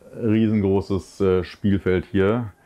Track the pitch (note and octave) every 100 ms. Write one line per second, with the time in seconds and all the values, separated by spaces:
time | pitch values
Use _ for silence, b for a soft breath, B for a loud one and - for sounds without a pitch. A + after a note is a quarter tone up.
0 | - - A#2 A2 A2 G#2+ G2 G2 - F#2+
1 | - - F#2+ F#2 F2 - G#2 G2 F#2+ F#2
2 | - G2 F#2+ A#2+ A2 -